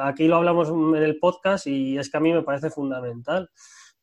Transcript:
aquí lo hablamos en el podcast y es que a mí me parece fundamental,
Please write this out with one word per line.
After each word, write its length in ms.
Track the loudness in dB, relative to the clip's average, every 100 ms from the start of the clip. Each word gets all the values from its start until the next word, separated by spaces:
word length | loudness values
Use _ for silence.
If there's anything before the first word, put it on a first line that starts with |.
aquí 240 | -4 2 4
lo 100 | 4
hablamos 320 | 4 2 0
en 260 | 0 2 2
el 160 | 2 2
podcast 480 | 0 0 -2 -2 -2
y 300 | -4 -2 -4
es 120 | -4
que 60 | 0
a 40 |
mí 120 | 2
me 100 | 2
parece 280 | 0 -4 -4
fundamental, 800 | -6 -6 -6 -8 -10 -6 -6 -6 _ -20 -20 -20 _